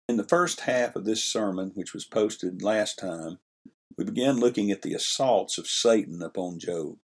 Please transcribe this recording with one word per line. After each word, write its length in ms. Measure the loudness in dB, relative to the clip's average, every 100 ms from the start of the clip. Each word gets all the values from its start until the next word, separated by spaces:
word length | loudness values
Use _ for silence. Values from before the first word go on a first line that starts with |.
| -2
In 120 | -2
the 100 | 2
first 320 | 2 2 0
half 340 | 0 0 0
of 120 | -2 -2
this 180 | -2
sermon, 480 | -2 -2 -2 -2 -4
which 200 | -6 -10
was 100 | -10
posted 560 | -4 0 0 0 -6 -2
last 380 | 0 2 0 -4
time, 400 | -8 -6 -8 -12 _ _ -20 _ _ -6
we 80 |
began 340 | -4 2 2 4
looking 320 | 4 4 0
at 120 | 0
the 100 | -2
assaults 640 | -4 -2 0 4 4 2 -6
of 100 | -4
Satan 560 | 2 6 4 2 -8
upon 360 | -8 -6 -6 -6
Job. 400 | -4 -4 -4 -10